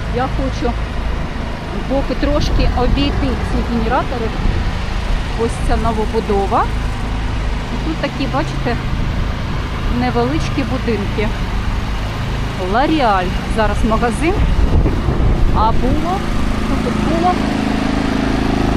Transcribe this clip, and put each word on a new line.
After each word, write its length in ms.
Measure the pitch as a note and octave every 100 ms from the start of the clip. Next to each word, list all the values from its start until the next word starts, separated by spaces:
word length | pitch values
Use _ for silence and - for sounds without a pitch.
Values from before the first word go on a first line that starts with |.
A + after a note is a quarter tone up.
| - A#3
Я 120 | C4 -
хочу, 360 | C4 - A#3+ A#3 - - - - - - - - - G#3 -
поки 260 | C4+ - B3
трошки 540 | C#4 D4 D4 - B3 B3
обійти 500 | B3 C4 C#4+ - C#4 A3 -
ці 220 | A#3+ A3
генератори. 540 | A#3 A3 C4 - B3+ - - - - - - - - - - - -
Ось 260 | A3+ - -
ця 100 | A#3
новобудова. 840 | A3+ A3+ G#3 A3 G#3+ G3+ F#3+ F#3+ - - - - - - - - - - -
І 140 | - D#4+
тут 80 | D#4+
такі, 300 | C#4+ - C4+
бачите, 420 | C4 D#4 - B3+ A#3 - - - - - - - - - - - A#3+
невеличкі 640 | B3 A#3 A#3+ D#4+ - - C4
будинки. 560 | B3+ - G#3 G3+ - G#3 - - - - - - - - - - - - - F#3
Лореаль. 580 | A3 D4+ D#4+ A#3+ F#3+ F3+ - - -
Зараз 220 | G#3+ G3+ A3
магазин. 440 | A3 A#3+ A3 D#4 G4+ - - - - - - - - - - - -
А 160 | A3
було, 420 | A#3 B3+ D4 D#4 F#4+ - - - - -
що 100 | -
тут 100 | - -
було? 280 | - E4 F4+ F4+ - - - - - - - - - - - - -